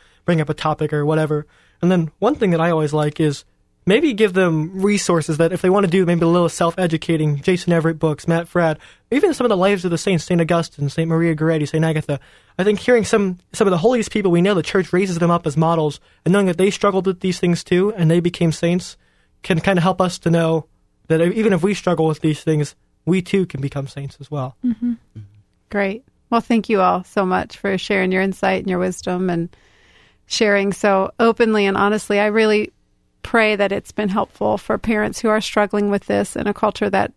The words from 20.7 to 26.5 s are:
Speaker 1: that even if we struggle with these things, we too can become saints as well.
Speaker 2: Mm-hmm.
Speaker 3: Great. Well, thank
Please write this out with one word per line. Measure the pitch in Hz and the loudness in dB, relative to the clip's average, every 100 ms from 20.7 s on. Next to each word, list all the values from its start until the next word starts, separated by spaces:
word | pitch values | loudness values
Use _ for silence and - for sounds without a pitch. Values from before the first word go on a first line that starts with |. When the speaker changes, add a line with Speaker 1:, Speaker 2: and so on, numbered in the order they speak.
| _ _ _ - | _ _ _ -2
Speaker 1:
that | 160 | 0
even | 170 220 220 | 2 2 2
if | 185 | 2
we | 185 | 0
struggle | 196 - 170 160 | -2 -2 0 0
with | 151 | 0
these | 160 151 | -2 -2
things, | - 156 143 - _ _ | -2 -2 -2 -8 _ _
we | - 185 | -2 -2
too | 180 196 180 | 0 -2 -2
can | 135 | -4
become | 139 143 135 | -8 -8 -10
saints | - 139 - | -12 -14 -16
as | 139 | -12
well. | 147 131 - | -8 -8 -6
Speaker 2:
Mm-hmm. | 247 226 240 233 _ - 104 _ _ _ - | -6 -4 -4 -6 _ -20 -20 _ _ _ -8
Speaker 3:
Great. | 208 196 220 _ _ - | -4 -4 -6 _ _ -4
Well, | 233 | -2
thank | - | 0